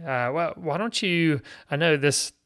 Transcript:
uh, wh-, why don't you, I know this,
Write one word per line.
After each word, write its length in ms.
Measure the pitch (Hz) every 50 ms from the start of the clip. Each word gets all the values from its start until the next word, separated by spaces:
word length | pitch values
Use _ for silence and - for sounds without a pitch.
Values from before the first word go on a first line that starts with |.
| 170
uh, 220 | 151 131 123 123 123
wh-, 280 | 139 165 170 156 -
why 200 | - 180 156 139
don't 240 | 175 214 233 - -
you, 400 | 220 185 175 170 165 160 147 127 - - - - - -
I 60 | 143
know 220 | 143 165 165 156
this, 340 | 143 135 147 131 - - - - _ _